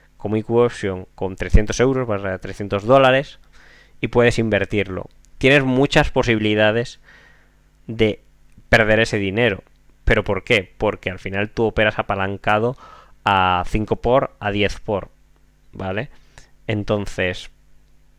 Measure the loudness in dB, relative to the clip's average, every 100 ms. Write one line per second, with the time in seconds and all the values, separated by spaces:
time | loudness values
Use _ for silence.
0 | _ -12 -6 -4 0 2 0 0 -6 -6
1 | -10 -10 -8 -6 2 4 4 2 0 0
2 | -4 -4 -4 -8 -10 -10 -6 -4 4 6
3 | 6 4 -2 -12 -20 -20 -20 -20 _ -8
4 | -2 2 4 2 0 0 0 -2 -4 -6
5 | -12 _ _ 0 4 4 2 2 2 2
6 | 0 0 0 0 0 2 2 0 -4 -10
7 | -20 -20 _ _ _ _ _ _ -10 0
8 | 0 0 _ _ -20 -16 0 2 4 2
9 | 2 -2 -2 0 0 -2 -10 _ _ _
10 | 0 0 0 -4 0 0 0 -4 -2 -2
11 | -8 -10 -8 -6 -6 -2 -2 2 0 0
12 | -4 -4 -4 -4 0 0 0 -6 -14 -20
13 | -20 -6 0 2 4 0 -2 -4 -4 -4
14 | 0 0 0 -8 -6 -2 -2 -4 -6 -6
15 | -6 _ _ _ _ _ _ -12 -8 -8
16 | -10 -14 -20 -20 -20 -16 -8 -6 -2 -4
17 | -4 -4 -4 -4 -12 _ _ -20 _ _
18 | _